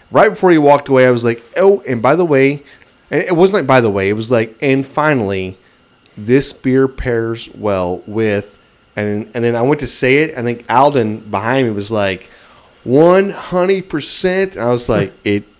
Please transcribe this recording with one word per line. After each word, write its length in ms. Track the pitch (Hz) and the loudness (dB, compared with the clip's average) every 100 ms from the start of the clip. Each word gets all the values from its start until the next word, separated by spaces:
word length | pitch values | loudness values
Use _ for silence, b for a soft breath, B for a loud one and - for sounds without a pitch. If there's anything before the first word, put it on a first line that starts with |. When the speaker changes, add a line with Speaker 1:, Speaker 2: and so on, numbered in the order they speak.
| b | b
Speaker 1:
right 200 | 127 214 | 2 2
before 200 | 185 185 | 2 2
he 80 | 160 | 4
walked 300 | 143 139 139 | 4 4 2
away, 160 | 135 127 | 2 4
I 60 | |
was 120 | 120 | 2
like, 200 | 117 117 - - | 0 -4 -6 0
"Oh, 240 | 196 202 - | 2 2 -2
and 140 | 120 | -2
by 140 | 123 165 | 0 2
the 100 | 175 | 2
way," 380 | 135 135 143 - b b b - | 2 2 0 -10 b b b -6
and 100 | 147 | -4
it 140 | 180 170 | -2 2
wasn't 240 | 190 202 | 2 2
like, 60 | 139 | 2
"By 140 | 131 | 2
the 100 | 113 | 2
way," 180 | 98 98 | 0 -2
it 40 | |
was 180 | 107 113 | -2 -2
like, 240 | 120 113 - | -2 -2 -4
"And 220 | 143 135 | -2 -2
finally, 720 | 135 - 151 139 98 95 92 95 b b b b b - | -2 -2 0 0 -2 -4 -6 -12 b b b b b -10
this 360 | 107 135 139 | 0 0 0
beer 340 | - 131 131 131 | -6 -2 0 0
pairs 640 | - 127 117 113 113 - | -2 -4 -4 -4 -8 -12
well 480 | - 104 95 90 90 - | -8 -4 -2 -4 -6 -8
with," 500 | 104 110 101 101 _ b b b - | -4 -2 -2 -6 _ b b b -6
and, 340 | 104 104 117 120 | -4 -4 -6 -4
and 80 | |
then 120 | 117 117 | -2 0
I 60 | |
went 200 | 127 147 | 0 -2
to 60 | 131 | -4
say 360 | - 127 139 | -2 0 2
it. 120 | 156 127 | 0 -4
I 20 | |
think 240 | 120 120 - | -6 -6 -2
Alden 480 | 120 143 143 110 110 | 2 2 2 -2 -4
behind 480 | 107 98 110 135 123 | -8 -6 -2 0 0
me 40 | |
was 180 | 104 101 | -4 -4
like, 400 | 110 98 92 - b b b b b | -2 -2 -4 -12 b b b b b
"One 460 | 120 135 170 185 196 | 0 4 6 4 2
hundred 600 | - - 180 180 196 185 | -4 -6 -2 0 -2 -4
percent." 680 | 151 - - 185 185 190 - | -8 -8 -4 -2 -2 -4 -4
I 140 | 117 | -2
was 180 | 120 120 | -2 0
like, 240 | 107 98 - | -2 -2 -4
Speaker 2:
<laughs> 40 | |
Speaker 1:
"It, 200 | 110 101 - _ | -2 -2 -4 _